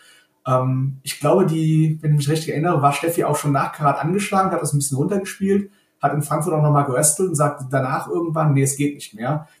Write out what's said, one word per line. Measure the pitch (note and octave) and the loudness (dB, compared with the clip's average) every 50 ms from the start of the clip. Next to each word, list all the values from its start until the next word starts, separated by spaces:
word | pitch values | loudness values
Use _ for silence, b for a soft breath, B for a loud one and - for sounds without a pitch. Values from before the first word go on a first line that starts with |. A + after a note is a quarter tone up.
| b b b b b b b _ - - | b b b b b b b _ -4 0
Ähm, | B2+ B2+ B2+ C3 C3 C3 C3+ C3+ - - - | 0 2 2 0 0 0 -2 -2 -4 -8 -10
ich | - - - | -12 -10 -4
glaube, | - D3+ E3+ F#3+ F3+ | 0 2 4 4 4
die, | D#3 D#3+ D#3+ D#3+ D#3 D#3+ D#3 D#3 D#3+ D#3 - | 2 2 0 2 2 4 4 4 2 0 -2
wenn | - D3+ | 0 2
ich | D3 D3 | 2 2
mich | C3+ C#3 | 2 0
richtig | D#3+ D#3 D#3 - - | 0 -2 -2 -4 -4
erinnere, | D3 D#3 F3 E3+ C#3+ | -2 0 0 0 2
war | C3+ C#3+ C#3+ | 2 2 2
Steffi | - - E3 - - - | 2 -2 -2 0 0 0
auch | - D3 | 0 0
schon | - - D3 | 0 0 0
nach | C#3 C#3 D3 - - | 0 0 0 -2 -4
Karat | - D3+ C#3+ C#3 - | 0 2 2 2 2
angeschlagen, | - D#3+ F#3 G3+ G3+ - G3 G3+ A3+ F#3+ | 0 0 0 0 -2 0 2 2 2 2
hat | F3 E3 | 0 -2
das | D#3 C#3 C3+ | -2 0 -2
ein | D3 | -2
bisschen | C#3 - C3+ B2+ | -2 0 -2 -2
runtergespielt, | - - G#3 G3 F#3+ - - - F#3+ G3 G3 G3+ G3+ b b b b b b b | 0 0 0 -2 -4 -6 -8 -4 0 0 2 0 0 b b b b b b b
hat | - C#3+ D3 | -2 -2 0
in | D3 C#3+ | -2 -2
Frankfurt | - D3+ D#3 D3+ F3+ D#3+ | -2 -2 -2 -2 0 0
auch | D3+ D3+ | 2 2
nochmal | D3+ C#3+ C#3+ C#3+ | 4 4 2 2
gewrestelt | C3 B2 C3 D#3 - - - F#3+ F3+ | 2 0 2 2 2 2 0 0 -2
und | D#3+ | 0
sagte | C#3+ D3 C3+ - - C3+ B2+ | 0 0 0 -2 -4 -8 -4
danach | C3+ C3+ C3 C3 D3 E3 - A3+ | -2 -2 -2 0 -4 -4 -4 -4
irgendwann, | F3+ F3 E3+ D#3+ D#3 D#3+ D#3 D3+ C#3 | -4 -4 -4 -2 -2 0 2 2 4
„Nee, | C3+ C3+ | 4 2
es | C3+ - - | 0 0 -2
geht | C#3+ C#3+ D3 | -2 -2 -4
nicht | - - - - | -6 -14 -16 -12
mehr“, | G#2+ A#2 C3 D3+ D3+ B B B B | -8 -4 -4 -4 -4 B B B B